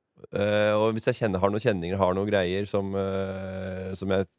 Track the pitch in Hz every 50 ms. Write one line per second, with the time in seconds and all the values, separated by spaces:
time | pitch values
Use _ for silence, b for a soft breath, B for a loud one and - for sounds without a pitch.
0 | _ _ _ - - - - 101 101 104 104 104 104 107 107 107 107 113 110 110
1 | - 131 123 - 123 107 95 90 95 101 104 110 - 123 104 90 82 87 95 98
2 | 95 90 92 98 101 107 104 98 90 87 92 98 104 101 - 101 98 98 98 98
3 | 95 95 95 95 95 95 95 95 95 95 95 95 95 95 92 92 95 95 92 -
4 | 95 95 95 98 98 - _